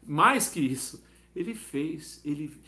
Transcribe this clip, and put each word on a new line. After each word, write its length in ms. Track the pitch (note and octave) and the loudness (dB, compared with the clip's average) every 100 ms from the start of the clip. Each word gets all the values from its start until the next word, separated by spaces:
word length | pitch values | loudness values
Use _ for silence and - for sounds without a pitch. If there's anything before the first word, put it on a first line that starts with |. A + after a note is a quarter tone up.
mais 460 | - D3 G#3+ C4+ - | -2 6 6 6 2
que 140 | F3 | 0
isso. 420 | C#3 B2+ - - - - _ F#3 | 0 0 -6 -10 -18 -20 _ -6
Ele 180 | F3+ | -6
fez, 680 | A3 - C#3 D#3 D#3+ - - | -8 -6 -4 -2 -6 -12 -10
ele, 320 | D3 D3 D3+ - | -6 -6 -6 -12